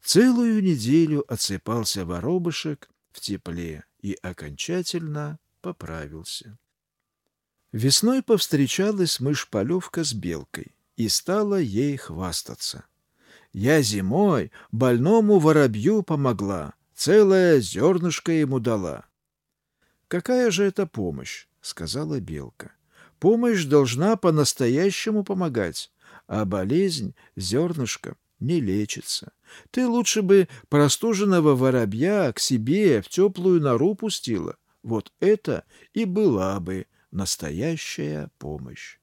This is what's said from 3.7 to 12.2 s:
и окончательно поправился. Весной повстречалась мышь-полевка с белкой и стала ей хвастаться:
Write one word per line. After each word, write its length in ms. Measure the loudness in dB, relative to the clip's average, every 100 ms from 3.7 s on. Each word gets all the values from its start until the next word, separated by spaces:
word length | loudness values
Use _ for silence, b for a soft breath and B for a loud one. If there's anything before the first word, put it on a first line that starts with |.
| -12 -18 _
и 160 | -10 -8
окончательно 1160 | -10 -12 -14 -10 -6 -6 -4 -6 -6 -8 -8 -12 _ _
поправился. 960 | -14 -12 -12 -12 -12 -14 -12 -14 -14 -20 _ _ _ _ _ _ _ _ _ _ _
Весной 500 | -2 0 2 2 0
повстречалась 960 | 2 2 2 2 2 0 -2 0 -2 -2
мышь-полевка 840 | -2 -4 -4 -4 -2 -2 -4 -6
с 100 | -4
белкой 640 | -4 -6 -8 -8 -14 -14 _ _ -4
и 100 | -2
стала 520 | -2 0 -2 0 0
ей 360 | 0 0 -2 -2
хвастаться: 920 | -8 -8